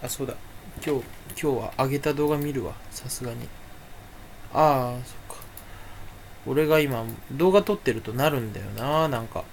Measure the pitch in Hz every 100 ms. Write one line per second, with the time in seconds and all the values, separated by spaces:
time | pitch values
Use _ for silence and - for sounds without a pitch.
0 | 131 - 131 113 - - - - - 139
1 | 117 - - - 156 127 95 - 135 139
2 | 151 143 147 151 147 135 - - - -
3 | 135 - 123 117 - - - - - -
4 | - - - - - - 156 135 123 123
5 | 123 - - - - - - - - -
6 | - - - - - 131 156 156 147 120
7 | 113 - - 135 180 196 196 196 - 113
8 | 104 117 147 143 113 95 101 104 127 156
9 | 160 127 113 - -